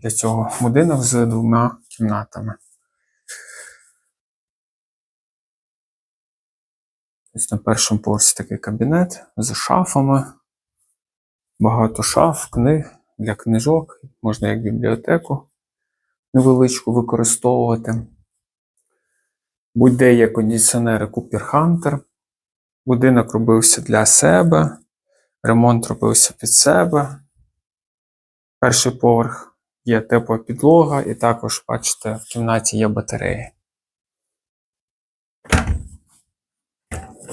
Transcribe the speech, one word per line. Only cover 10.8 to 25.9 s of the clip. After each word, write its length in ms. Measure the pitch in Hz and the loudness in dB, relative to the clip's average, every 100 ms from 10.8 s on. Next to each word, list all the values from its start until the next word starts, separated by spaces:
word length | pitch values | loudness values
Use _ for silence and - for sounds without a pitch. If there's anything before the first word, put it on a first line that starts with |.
| _ _ _ _ _ _ _ - | _ _ _ _ _ _ _ -2
Багато 440 | 110 113 110 110 | 0 2 0 -2
шаф, 460 | 110 - 165 151 - | -2 2 2 0 -6
книг, 460 | - 123 156 151 - _ - | -2 0 0 -4 -16 _ -10
для 180 | 107 104 | -8 -6
книжок, 680 | - 113 123 160 160 - 135 _ | -2 0 2 0 -2 -14 -20 _
можна 260 | 110 110 104 | -6 -4 -4
як 140 | 110 | -4
бібліотеку 880 | 110 113 110 113 - 170 - 139 - _ _ _ _ _ _ _ _ | -4 -4 -2 -4 -2 -2 -2 -10 -10 _ _ _ _ _ _ _ _
невеличку 600 | 131 131 127 127 127 - | 2 4 4 2 0 -4
використовувати. 1120 | 117 117 117 117 - 123 123 120 113 113 117 - _ _ _ _ _ _ _ _ _ _ _ _ _ _ _ _ 117 | -2 -2 -2 -2 -2 0 0 0 -2 -4 -8 -8 _ _ _ _ _ _ _ _ _ _ _ _ _ _ _ _ 4
Будь-де 380 | 127 123 127 | 4 6 6
є 140 | 120 113 | 6 4
кондиціонери 760 | 113 110 113 - 123 117 110 107 | 2 0 0 0 0 0 -2 -4
Cooper 460 | - - 107 - | -8 -8 -8 -2
Hunter. 480 | 147 165 170 - 143 - _ _ _ _ _ _ _ - | 0 2 0 -2 -4 -8 _ _ _ _ _ _ _ -2
Будинок 480 | 123 131 123 117 | 2 4 4 2
робився 480 | 117 113 113 113 - | 0 2 4 2 0
для 240 | - 107 110 | 0 0 2
себе, 720 | - 151 175 175 160 156 - _ _ _ _ _ _ | 4 4 4 4 4 2 -4 _ _ _ _ _ _
ремонт 440 | - 117 120 117 | 0 4 4 2
робився 460 | 117 | -2